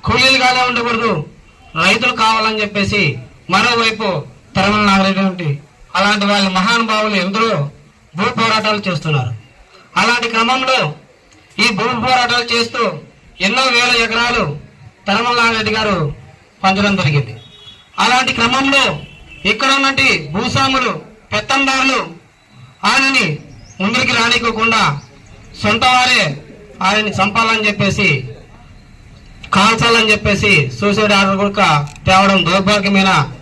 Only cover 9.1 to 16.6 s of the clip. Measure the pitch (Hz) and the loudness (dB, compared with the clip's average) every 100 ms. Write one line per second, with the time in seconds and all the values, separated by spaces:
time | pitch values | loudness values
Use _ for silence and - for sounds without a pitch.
9.1 | 143 113 110 - - - - - - 208 | -2 -4 -8 -14 -20 -20 -20 -8 -2 0
10.1 | 226 226 233 247 262 262 254 165 - - | 0 -2 -2 0 0 0 0 0 -6 -18
11.1 | _ _ - _ - 233 190 226 247 247 | _ _ -20 _ -2 -2 0 -2 -2 0
12.1 | 254 247 240 240 233 233 254 214 151 - | 2 2 -2 0 -2 -2 -2 -4 -4 -14
13.1 | - - - 185 240 269 240 247 233 226 | -20 -20 -4 -2 0 2 2 2 0 0
14.1 | 226 240 233 170 143 - - - _ - | 0 -2 -2 -4 -6 -14 -20 -20 _ -2
15.1 | 202 233 247 233 226 214 220 214 185 147 | 0 0 2 2 0 -2 -2 -2 -2 -2
16.1 | - - - _ _ | -6 -16 -20 _ _